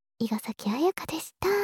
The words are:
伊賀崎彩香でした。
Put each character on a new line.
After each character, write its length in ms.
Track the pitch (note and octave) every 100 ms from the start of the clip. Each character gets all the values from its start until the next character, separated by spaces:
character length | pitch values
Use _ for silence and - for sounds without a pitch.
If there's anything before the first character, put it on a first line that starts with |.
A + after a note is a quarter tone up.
| _ -
伊 80 | A3+
賀 120 | G#3+
崎 300 | - - G#3
彩 240 | A#3 F4
香 120 | - -
で 140 | D#4+
し 120 | - -
た。 80 | F#4 G4+